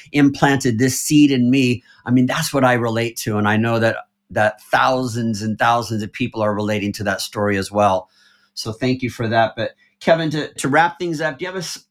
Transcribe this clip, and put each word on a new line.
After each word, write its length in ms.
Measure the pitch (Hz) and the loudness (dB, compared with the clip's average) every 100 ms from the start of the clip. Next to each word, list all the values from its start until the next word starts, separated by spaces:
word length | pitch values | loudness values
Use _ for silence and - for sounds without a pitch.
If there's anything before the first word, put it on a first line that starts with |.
| - | -6
implanted 680 | 147 143 139 143 139 131 110 | 2 2 4 2 2 0 0
this 200 | 131 127 | 0 0
seed 300 | - 151 147 | 2 4 6
in 200 | 135 123 | 4 2
me." 320 | 135 127 120 - _ - | 4 2 0 -6 _ 0
I 40 | |
mean, 160 | 127 127 | 2 2
that's 260 | - 160 | 0 -4
what 120 | 143 | 2
I 100 | 127 | 2
relate 420 | 123 117 113 117 113 | 2 0 -2 -4 -4
to. 200 | - 104 | -4 0
And 100 | 104 | 2
I 80 | 107 | 2
know 220 | 113 117 | 0 0
that, 180 | 113 - - _ - | 0 -2 -8 _ -8
that 300 | 113 107 - | 0 0 -2
thousands 800 | - 127 127 131 127 113 113 104 | -2 0 2 0 -2 -4 -4 -4
and 160 | 110 107 | -4 0
thousands 440 | 120 120 117 113 | 2 2 0 -6
of 100 | 107 | -6
people 300 | - 123 113 | -6 -6 -2
are 120 | 107 | -2
relating 380 | 104 104 107 104 | -2 -2 -2 -4
to 100 | 101 | -4
that 160 | 101 95 | -4 -6
story 340 | - 113 104 101 | -6 -4 -2 -2
as 140 | 95 | -2
well. 380 | 101 104 92 - _ _ _ _ | 0 2 2 -4 _ _ _ _
So 180 | - 117 | -14 -12
thank 300 | 110 127 127 | -4 -2 -2
you 80 | 123 | -4
for 180 | - 113 | -4 -2
that. 260 | 113 113 - | 2 0 0
But 160 | 110 - _ _ | -8 -8 _ _
Kevin, 280 | - 165 160 | 0 2 0
to, 220 | 151 143 | -4 -6
to 140 | - 143 | -6 0
wrap 300 | 143 170 - | 2 2 0
things 220 | 180 156 | -6 -4
up, 160 | 156 - | -4 -6
do 60 | |
you 40 | 180 | -8
have 80 | 185 | -8
a 40 | |
s-, 240 | 165 - _ | -10 -12 _